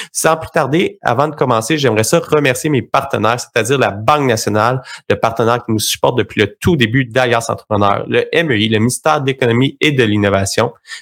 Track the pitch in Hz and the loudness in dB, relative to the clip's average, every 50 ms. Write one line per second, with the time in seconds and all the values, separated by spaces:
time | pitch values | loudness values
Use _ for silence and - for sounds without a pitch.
0 | - - - - - 160 160 160 156 - - 170 147 127 143 170 202 202 - - | -10 -10 -8 -2 0 0 0 0 -4 -4 -2 -2 -2 0 0 0 0 -2 -4 -4
1 | - - 120 120 147 156 151 - 147 131 120 110 110 - 165 151 139 123 107 107 | -2 -2 0 2 0 -2 0 -2 0 0 0 0 0 0 -2 0 2 2 2 2
2 | 110 - - 170 165 - 151 151 143 135 120 - - 160 147 123 - - - 139 | 0 2 0 0 0 2 0 2 2 2 0 0 -2 0 -2 -2 -2 0 -2 -2
3 | 131 - - 110 104 110 120 123 - - _ 120 110 110 143 135 120 101 98 101 | -2 -2 -4 0 0 0 0 -2 -4 -2 _ -2 0 0 0 0 0 -2 -2 -2
4 | 110 131 151 151 143 131 110 104 - - 104 107 107 120 127 131 - - - - | 0 0 2 2 2 0 0 0 0 0 0 2 2 2 0 -2 -6 -12 -18 -20
5 | _ - 104 - - 113 110 - 117 113 120 120 - - 113 107 - - - - | _ -4 -2 0 0 -2 0 0 0 0 0 0 -2 -2 -2 -2 -2 -4 -4 0
6 | - 139 127 123 101 - - 110 104 101 - _ - 190 175 147 117 107 110 139 | 0 0 0 0 -4 -4 0 0 0 0 -2 _ -2 0 2 2 2 2 2 -2
7 | 131 113 110 131 127 123 117 117 117 - 110 - - _ 107 101 104 101 101 113 | -2 0 0 0 2 2 0 0 -2 -4 -8 -8 -4 _ 0 2 2 2 2 0
8 | - - 117 120 - - - 165 170 156 120 104 107 110 110 107 110 123 - - | -2 -2 -2 -2 0 0 0 -2 0 0 0 0 0 0 2 2 0 0 -2 -2
9 | - 156 156 151 135 135 131 - 131 117 113 120 131 143 - - - 151 147 127 | 0 0 0 0 0 -2 -2 0 0 0 2 2 0 0 0 0 0 0 2 2
10 | 120 107 104 104 104 101 98 98 98 98 - - 110 - - _ _ - - - | 2 2 2 2 2 2 2 0 0 -2 0 -2 -2 -2 -4 _ _ -18 -18 -18